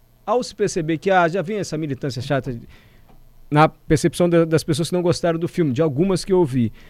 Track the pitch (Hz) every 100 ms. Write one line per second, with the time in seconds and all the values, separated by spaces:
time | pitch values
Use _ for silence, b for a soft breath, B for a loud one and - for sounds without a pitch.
0 | _ _ - 233 - - 196 185 156 160
1 | 190 185 170 185 165 214 165 156 156 131
2 | 147 120 - 139 135 120 - b b b
3 | b - - - - 151 156 - - 156
4 | 165 - 175 170 165 156 - 147 165 180
5 | 175 - 170 165 175 180 151 120 160 131
6 | 190 180 - 185 147 131 110 b